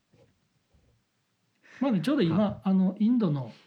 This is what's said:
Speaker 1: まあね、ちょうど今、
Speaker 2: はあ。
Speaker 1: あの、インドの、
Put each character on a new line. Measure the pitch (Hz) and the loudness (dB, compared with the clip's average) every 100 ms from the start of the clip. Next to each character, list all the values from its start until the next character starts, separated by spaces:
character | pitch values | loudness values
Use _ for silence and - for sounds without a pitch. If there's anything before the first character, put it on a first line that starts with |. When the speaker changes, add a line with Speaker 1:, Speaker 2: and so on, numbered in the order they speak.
| _ _ _ _ _ _ _ _ _ _ _ _ _ _ _ _ _ - | _ _ _ _ _ _ _ _ _ _ _ _ _ _ _ _ _ -4
Speaker 1:
ま | 269 | -2
あ | |
ね、 | 196 | 0
ち | 160 | 0
ょ | |
う | 294 | 0
ど | |
今、 | 170 165 | 2 2
Speaker 2:
は | 208 208 | 0 -2
あ。 | 196 | 0
Speaker 1:
あ | |
の、 | 190 185 - | 2 2 0
イ | 214 | 0
ン | 247 | 2
ド | 185 | 0
の、 | 143 120 - | -2 -6 -14